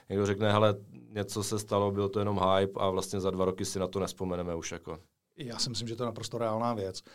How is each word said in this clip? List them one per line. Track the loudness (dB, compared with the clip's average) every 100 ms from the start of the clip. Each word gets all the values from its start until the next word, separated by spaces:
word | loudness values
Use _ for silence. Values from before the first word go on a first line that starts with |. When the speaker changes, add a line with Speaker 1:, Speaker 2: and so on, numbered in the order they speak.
| -4
Speaker 1:
někdo | 0 2
řekne, | 2 4
"Hele, | 6 6 4 -4 -20 -10
něco | -6 -4 -2
se | -2 -2
stalo, | 0 2 4
byl | 2 0
to | 0
jenom | 0 2
hype | 4 6 4 2
a | 0
vlastně | 0 -2 -2
za | 0
dva | 2 0
roky | 0 -2
si | -2
na | -2
to | -2
nevzpomeneme | -4 -4 -4 -4 -4 -6
už", | -6
jako? | -10 -10 -14 -14 _ _ -14
Speaker 2:
Já | -10 -6
si | -4
myslím, | -4 -6
že | -4
to |
je | -4
naprosto | -4 -6 -2
reálná | 0 0 0
věc. | 0 -4 -6 -14